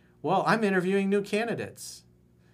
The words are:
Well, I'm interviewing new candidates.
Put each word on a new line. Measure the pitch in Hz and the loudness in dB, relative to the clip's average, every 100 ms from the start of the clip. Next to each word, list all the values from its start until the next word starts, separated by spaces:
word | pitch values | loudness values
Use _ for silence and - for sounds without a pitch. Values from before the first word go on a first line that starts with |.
| - - | -20 -8
Well, | 147 185 151 | 0 0 2
I'm | 220 | 2
interviewing | 208 185 180 196 196 | 2 2 2 0 2
new | 202 | 0
candidates. | 202 208 233 139 101 - - - - _ _ _ _ | 0 -2 -2 -4 -6 -12 -16 -16 -20 _ _ _ _